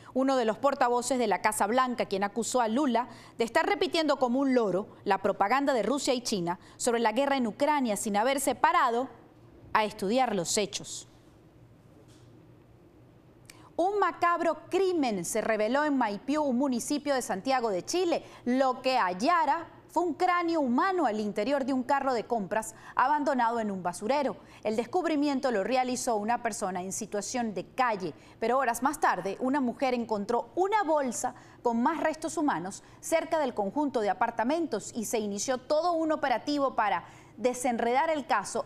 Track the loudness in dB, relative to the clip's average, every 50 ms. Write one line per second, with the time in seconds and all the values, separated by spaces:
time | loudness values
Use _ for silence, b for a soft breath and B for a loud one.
0 | B B B 0 0 2 2 2 2 0 0 2 0 0 2 2 2 2 2 0
1 | 0 0 0 0 2 2 0 2 0 0 2 2 0 2 2 2 2 2 0 -4
2 | -4 -2 -2 -2 -2 -2 -2 -4 -4 0 2 2 2 2 2 2 2 2 2 0
3 | -2 B B B B B B -4 -4 0 2 2 2 2 2 0 0 0 0 0
4 | 2 2 2 2 2 2 2 2 2 4 4 2 2 2 0 -2 -2 B B B
5 | B 0 0 2 2 0 2 2 2 2 2 2 2 2 2 2 2 0 0 0
6 | 0 0 0 0 0 -2 -2 -2 -2 -4 -4 -6 B B B B -2 0 0 2
7 | 2 2 2 2 2 2 2 0 0 -2 0 0 2 2 2 2 2 0 -2 -2
8 | -2 0 0 2 2 2 2 2 0 0 2 4 2 4 4 4 4 4 2 0
9 | -2 -4 -8 -18 -20 -20 -20 -20 -20 -20 -20 -20 -10 0 2 2 2 2 -2 -4
10 | -2 0 2 2 2 0 0 -2 -2 0 0 0 0 -2 -4 -8 -10 -10 -14 -14
11 | -14 -18 -20 -20 -20 -20 -20 -20 -20 -20 -20 -20 -20 -20 -20 -20 -20 -20 -20 -20
12 | -20 -20 -20 -20 -20 -20 -20 -20 -20 -20 -20 -20 -20 -20 -20 -20 -20 -20 -20 -20
13 | -20 -20 -20 -20 -20 -20 -20 -20 -20 B B B B B B 0 0 2 2 2
14 | 0 0 0 2 2 2 2 2 0 0 -2 -2 -6 -2 0 0 2 2 2 0
15 | 0 0 0 -2 -4 -2 -2 -2 0 0 0 0 0 0 2 0 2 2 2 0
16 | 0 0 -2 -6 -4 -2 -2 0 0 0 0 0 0 0 0 -2 -2 -2 -4 -4
17 | -2 0 -2 -2 0 -2 -6 -4 0 0 0 0 0 0 -2 -2 -2 -2 0 0
18 | 2 2 0 -2 B B B B B 0 2 2 2 2 0 0 0 0 2 2
19 | 2 0 0 0 2 2 2 4 2 2 0 -2 -4 -10 -16 -20 -12 -2 0 0
20 | 0 0 0 0 2 2 2 2 0 0 0 0 2 2 2 2 2 2 2 2
21 | 0 0 0 0 -2 -2 -2 -2 0 0 0 0 0 0 -2 -2 0 0 0 0
22 | 2 0 -2 -2 -2 -2 -4 -4 -2 -2 -2 -4 -4 -6 -14 B B B B 2
23 | 2 4 2 2 2 0 2 2 2 0 0 -2 -2 -2 -4 -4 -4 -6 -6 -4
24 | -2 0 0 0 0 -2 -4 B B B B B B -2 -2 -2 -2 0 -2 0
25 | 0 2 0 2 2 0 0 0 0 0 0 0 0 0 0 0 0 0 -2 -2
26 | -2 -2 -2 0 0 0 -2 0 -2 -4 -4 -2 -4 -4 -4 -4 -6 -6 -8 -8
27 | -8 -6 -6 -6 -6 -4 -4 -4 -4 -2 -4 -6 -8 -6 -2 0 0 0 0 -2
28 | -4 -8 -8 B B B B B 0 0 2 2 2 0 0 0 0 -2 0 2
29 | 2 2 2 2 -2 -6 -6 -2 -2 0 0 0 0 -2 -2 -2 -2 -2 0 -2
30 | -2 -2 -4 -4 -2 0 -2 -2 -2 -2 -2 0 0 2 2 0 2 2 0 0
31 | 0 -2 -4 -4 -6 -6 -8 B B B B B -2 0 0 2 2 2 0 2
32 | 0 -2 -2 -2 -6 -6 -2 0 0 0 0 -2 -4 -8 -12 -14 B B B B
33 | B 0 0 0 2 2 0 0 0 0 0 -2 -4 -2 0 0 -2 0 0 0
34 | 0 0 0 0 0 -2 0 -2 0 0 0 0 0 -2 -4 -6 -6 -8 -8 -8
35 | -6 -2 -2 -2 -2 -2 -4 -4 -2 -2 -4 -4 -2 0 0 2 2 2 0 0
36 | 0 0 0 0 0 0 0 0 0 -2 0 0 0 0 0 0 2 2 0 -2
37 | B B B B B B B -2 -2 -2 -2 0 -2 -2 0 0 0 2 2 2
38 | 2 2 0 -2 0 0 -2 -2 -2 -4 -6 -6 -4